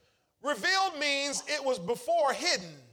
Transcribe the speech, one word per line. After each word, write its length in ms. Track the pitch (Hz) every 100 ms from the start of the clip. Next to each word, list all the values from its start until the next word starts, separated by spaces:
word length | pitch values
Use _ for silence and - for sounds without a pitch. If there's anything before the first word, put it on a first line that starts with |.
| _ _ _ _
Revealed 560 | 277 294 349 381 381 302
means 460 | 294 277 285 - -
it 180 | 294
was 140 | 277 247
before 540 | 175 233 311 339 277
hidden. 420 | 214 330 330 170 147 127